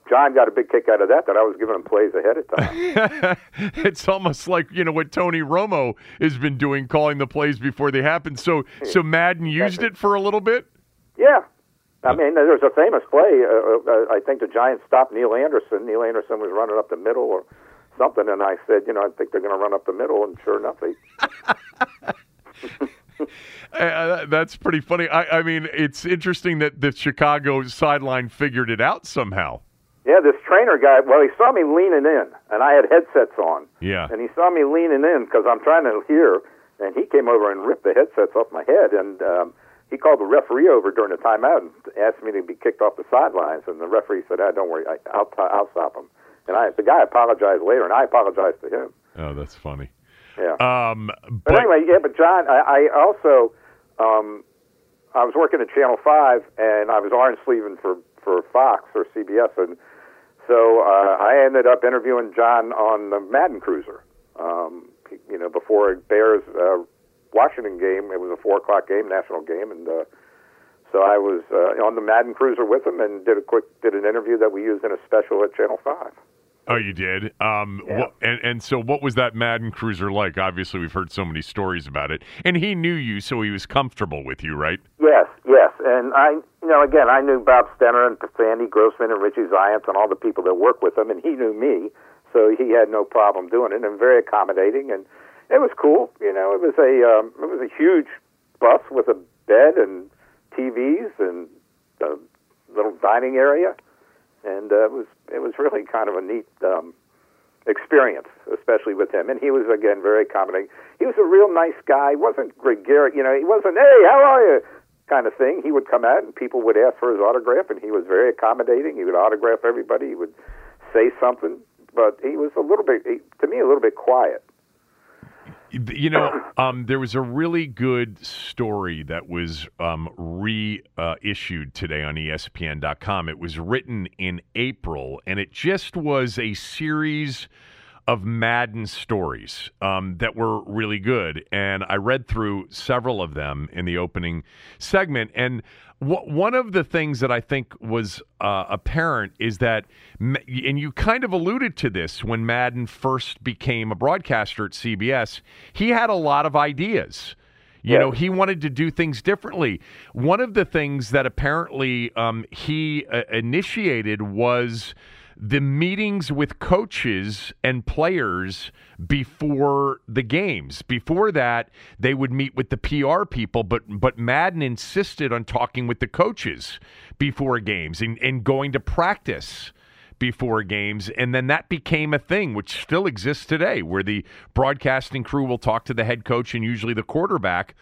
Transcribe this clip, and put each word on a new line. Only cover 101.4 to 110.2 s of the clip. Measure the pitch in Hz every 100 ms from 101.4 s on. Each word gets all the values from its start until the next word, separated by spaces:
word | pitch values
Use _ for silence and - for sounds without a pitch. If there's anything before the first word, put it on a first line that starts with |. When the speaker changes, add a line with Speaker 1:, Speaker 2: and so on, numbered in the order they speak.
| 82 _ _ _ _ _
Speaker 1:
a | 78 73 - _ _ _ _ 104
little | 107 -
dining | 98 117 127 131
area. | 139 147 180 - _ _ _ _ _ _
And, | 104 98 104
uh, | 101 110
it |
was, | 127 110 _ -
it | 123
was | 131 110
really | 147 208
kind | - 113 104
of | 92
a |
neat, | 92 113 - _
um, | 95 87 85 - _ _ _ _ _ _ -
experience, | 104 - 151 127 76 - - -
especially | 107 - 113 -
with | 98 98
him. | 101 92
And | 131
he | 143
was, | 135 113
again, | 107 107 98
very | 98 107